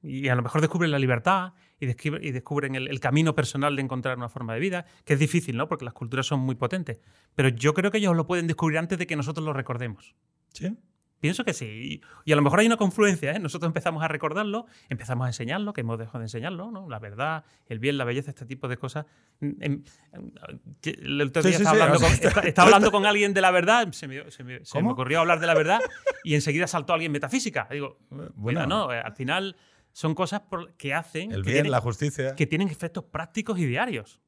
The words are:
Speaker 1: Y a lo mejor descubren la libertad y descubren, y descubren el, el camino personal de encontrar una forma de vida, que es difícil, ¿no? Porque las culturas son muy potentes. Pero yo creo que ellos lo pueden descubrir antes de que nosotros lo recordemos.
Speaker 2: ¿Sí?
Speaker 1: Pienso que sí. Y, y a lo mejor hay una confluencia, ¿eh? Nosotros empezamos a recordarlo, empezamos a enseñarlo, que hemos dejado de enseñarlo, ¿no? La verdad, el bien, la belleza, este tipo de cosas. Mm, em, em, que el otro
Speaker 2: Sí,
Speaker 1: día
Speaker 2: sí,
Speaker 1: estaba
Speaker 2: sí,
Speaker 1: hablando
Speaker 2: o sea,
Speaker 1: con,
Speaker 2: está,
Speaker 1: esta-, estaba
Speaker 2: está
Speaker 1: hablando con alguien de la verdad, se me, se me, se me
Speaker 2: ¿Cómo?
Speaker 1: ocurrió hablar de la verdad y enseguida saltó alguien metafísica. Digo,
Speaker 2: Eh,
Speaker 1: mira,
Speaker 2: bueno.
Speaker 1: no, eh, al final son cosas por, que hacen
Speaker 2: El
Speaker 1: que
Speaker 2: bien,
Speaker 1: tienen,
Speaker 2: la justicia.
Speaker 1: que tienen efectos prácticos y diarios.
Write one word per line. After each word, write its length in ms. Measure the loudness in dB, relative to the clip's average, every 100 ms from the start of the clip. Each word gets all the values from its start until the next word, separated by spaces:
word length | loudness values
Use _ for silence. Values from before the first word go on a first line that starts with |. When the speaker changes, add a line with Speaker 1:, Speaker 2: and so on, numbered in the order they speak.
Speaker 1:
Y 240 | -10 -4 0
a 80 | 0
lo 60 |
mejor 180 | 0 0
descubren 300 | 0 2 0
la 80 | 2
libertad 540 | 2 2 2 0 0 _ _ _
y 60 | -6
descubren, 380 | -4 -4 -6
y 80 | -6
descubren 440 | -8 -4 -4 -2 -4
el, 140 | -6
el 100 | -2
camino 340 | 2 4 4 2
personal 400 | -2 0 0 0
de 40 |
encontrar 360 | -4 -4 -4 -4
una 100 | -8
forma 240 | -8 -8
de 60 | -4
vida, 260 | -4 -4 -10 _ 0
que 80 |
es 60 | 2
difícil, 360 | 4 2 0 -4
¿no? 100 | -2
Porque 160 | -4 -8
las 80 |
culturas 320 | -12 -6 -4 -2
son 160 | -2
muy 140 | -2 -2
potentes. 440 | -2 -2 -6 -10 _ _ _ 0
Pero 120 | 0
yo 240 | 4 2
creo 160 | 2 0
que 100 | 0
ellos 160 | 2 2
lo 120 | 2
pueden 180 | -2 -2
descubrir 300 | 0 0 0
antes 200 | -2 -4
de 80 | -4
que 80 | -4
nosotros 300 | -4 -4 -4
lo 80 |
recordemos. 600 | -6 -6 -6 -6 -10 -16 _ _ _ _
Speaker 2:
¿Sí? 260 | -8 -8 -8 _ _ _ _
Speaker 1:
Pienso 220 | -4 -2 -4
que 80 |
sí. 120 | -4 -8
Y, 360 | -10 -10 -12 -14 -14 2
y 80 |
a 20 | 4
lo 60 |
mejor 180 | 6 6
hay 60 | 4
una 100 | 4
confluencia, 560 | 0 4 4 4 -2
¿eh? 80 | -4
Nosotros 300 | -4 -4 -2
empezamos 340 | 0 -2 -2
a 60 | -4
recordarlo, 560 | -2 -4 -4 -4 -6 -8 _ _
empezamos 340 | -10 -6 -4
a 60 | -4
enseñarlo, 420 | -4 -6 -4 -6
que 80 | -6
hemos 180 | -6 -6
dejado 220 | -8 -10
de 60 | -10
enseñarlo, 440 | -8 -8 -8 -10
¿no? 200 | -12 -12
La 100 | -12
verdad, 460 | -12 -6 -6 -6 -10 _ _
el 120 | -4
bien, 180 | -2 0
la 60 |
belleza, 260 | -2 -4 -6
este 140 | -12 -14
tipo 220 | -10 -8
de 80 | -6
cosas. 300 | -8 -10 -12 _ _ _
Mm, 120 | -8 -4
em, 220 | -4 -4 -6 _ _
em, 200 | -18 -18 -18 -18 -18 -18 -10
que 80 | -10
el 320 | -8 -6 -2
otro 200 | -2 2
Speaker 2:
Sí, 60 | 2
Speaker 1:
día 100 | 4
Speaker 2:
sí, 40 |
Speaker 1:
estaba 140 | 6 6
Speaker 2:
sí, 40 |
Speaker 1:
hablando 140 | 6 6
Speaker 2:
o 40 |
sea, 80 | 6
Speaker 1:
con, 40 | 6
Speaker 2:
está, 120 | 4
Speaker 1:
esta-, 120 | 4
estaba 80 | 2
Speaker 2:
está 120 | 8
Speaker 1:
hablando 280 | 10 10 8
con 140 | 4 4
alguien 280 | 4 2
de 60 | 4
la 120 | 6
verdad, 380 | 6 6 4 4
se 160 | -4 -12
me, 200 | -12 -14
se 120 | -18
me, 220 | -16 -14 -6
se 120 | -2
me 20 |
Speaker 2:
¿Cómo? 100 | 0
Speaker 1:
ocurrió 300 | 0 0 2
hablar 180 | 4 4
de 80 | 4
la 60 |
verdad 260 | 4 4 2 0 -4 -6 -4 0
y 100 | 0
enseguida 320 | 2 0 0
saltó 240 | -2 0
alguien 200 | 0 0
metafísica. 560 | -2 -2 -2 -2 -4 -6
Digo, 280 | -8 -8 -12 _
Speaker 2:
Eh, 40 | -16
Speaker 1:
mira, 160 | -16 -8
Speaker 2:
bueno. 320 | -4 -2 0
Speaker 1:
no, 240 | 0 -2
eh, 60 | -4
al 140 | -6 -8
final 400 | -4 -4 -4 -10 _ _ _
son 220 | -6 -4 -2
cosas 260 | -2 -4
por, 320 | _ -10 -10
que 200 | _ -4
hacen 380 | -4 -4 -10 -6
Speaker 2:
El 60 | -4
Speaker 1:
que 80 | 0
Speaker 2:
bien, 40 | 2
Speaker 1:
tienen, 120 | 4
Speaker 2:
la 80 | 2
justicia. 560 | 0 -2 -4 -2 -6 -2
Speaker 1:
que 120 | -2
tienen 200 | 0 -2
efectos 380 | -2 -8 -10 -10
prácticos 520 | -12 -8 -8 -4 -2
y 60 | -2
diarios. 540 | 0 -2 -4 -10 _